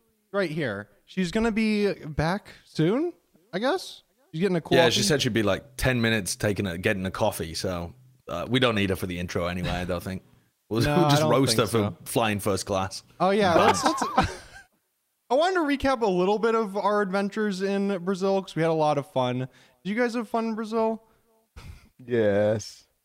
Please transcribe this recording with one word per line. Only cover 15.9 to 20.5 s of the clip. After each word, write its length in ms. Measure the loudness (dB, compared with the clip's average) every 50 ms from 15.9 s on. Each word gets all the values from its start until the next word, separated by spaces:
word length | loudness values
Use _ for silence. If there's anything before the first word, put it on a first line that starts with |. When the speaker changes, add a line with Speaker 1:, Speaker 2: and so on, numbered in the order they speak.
| 0 2 2
Speaker 1:
a 40 |
little 340 | 2 2 2 2 2 2 2
bit 160 | 2 2 2
of 200 | 0 0 -2 -4
our 240 | -2 0 0 2 2
adventures 600 | 0 0 0 -2 -2 -2 -2 -2 -2 -2 -2 -2 -2
in 360 | -2 -2 0 0 -2 -2 -2
Brazil 440 | -2 -4 -2 0 0 0 0 0 -2
'cause 140 | -4 -2
we 60 | -2 0
had 100 | 0 2
a 20 |
lot 240 | 2 2 2 0 0
of 100 | -2 -2 -2
fun. 260 | -2 0 0 -2 -4
Did 100 | -6 -8 -10 -18 -20 _ _ _ -10
you 100 | -6 -2
guys 200 | -2 -2 -2 -2
have 140 | -4 -6 -4
fun 180 | -4 -4 -2
in 80 | -2